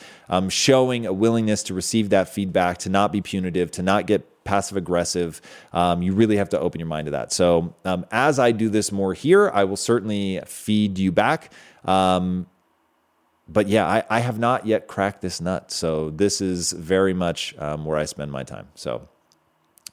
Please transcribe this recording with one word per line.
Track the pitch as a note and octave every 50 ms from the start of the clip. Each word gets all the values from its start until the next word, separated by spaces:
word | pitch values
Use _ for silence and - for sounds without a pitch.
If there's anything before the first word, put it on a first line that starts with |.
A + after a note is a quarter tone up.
| - - - - _
um, | - F2+ F#2 F#2+ F#2
showing | - - - - C3 C3 B2+ B2+ B2 A#2+ A2+
a | F#2+ F#2+
willingness | F#2+ A2 A2+ A#2 A2+ A2 G#2+ G#2+ G#2 -
to | - F#2+
receive | F#2 F2 - - A2+ G#2+ G2+
that | G2+ G2 F2+ -
feedback, | - G2+ G2+ F#2 D#2+ F#2+ F2+ F2+ F2+ -
to | - F#2
not | F#2+ G2 G2+ G#2
be | - G2+
punitive, | F2+ - - F#2+ F#2 F2+ E2 F#2 F2 E2 -
to | - F2+
not | F#2+ G2 G#2 F2+
get | F#2 G#2 F2+ - _ _ _ -
passive | - G2 G2+ F#2+ - G2+
aggressive. | G2 F2 F2 F2+ F2 F2 - - F2 F2 E2 D#2 - - - - - - -
Um, | - E2+ F2 F2+ F2 F2
you | F2+ F#2 F#2+
really | G2+ A2+ G#2+ G#2+
have | G2+ G2 E2
to | G2 D2
open | D#2+ F2 - D#2+
your | E2
mind | E2 D#2 D2+ D2+
to | D2+
that. | C#2+ C2+ A1+ -
So, | - - F2+ F2 E2+ E2 E2+ E2+ - _ -
um, | F#2 F#2 F2 - -
as | G#2+ A#2 C3+ D3+ D3 C3+
I | B2 A#2+ A#2
do | G#2 A2+ A2
this | G2+ A2 G#2 -
more | G2+ G2 G2 F#2+ F#2
here, | - - D3 F#3 G3+ G#3 F#3+ -
I | G2+ G2
will | F#2+ G2+
certainly | - - - A#2 A#2+ F#2+ G#2+ G#2 G2+ G2+ F#2+ F#2 F2 -
feed | - - - - - G#2+ G#2 G#2 G2+ F#2+
you | F#2+ F#2+ F#2+
back. | E2 G#2 G#2 B2+ D#3 D#3+ - - - - - - - _ -
Um, | - F#2+ F#2+ F#2+ F#2 F#2 F2+ F#2 F#2 F2+ F#2 F2 - _ _ _ _ _ _ _ _ _ _ _ _ _ _ _ _ _ _ _
but | - D#2+ G#2 G2+
yeah, | G2+ G#2 G#2+ F#2
I, | D#2+ G2 A2 - -
I | A2 A#2
have | A#2+ B2 A2+ A2
not | A#2 A#2+ B2+ - -
yet | A2 G#2+ - -
cracked | - - - G2 G2+ - -
this | - F#2 - -
nut. | E2+ F2+ F#2 - - -
So | - - E2+ D#2+ D#2+ D#2 D#2 D#2
this | D#2 D#2 G2+ G2+ - -
is | G2 F#2 F2+ F2 E2+ -
very | - F2 E2 D#2 F#2 F#2+ F#2+ F#2+ F#2
much, | F2+ F2 E2+ E2 - - - - -
um, | D2 D2+ D2+ D#2 D2+
where | D#2 D#2 D2+
I | D2+
spend | D2+ - - D2 C#2+
my | C#2 C2+
time. | C2 - C#2 G#1 G1+ - _
So | - - C#2 A#1 A#1+ - - _ _ _ _ _ _ _ _ _ _ _ _ _ _ - -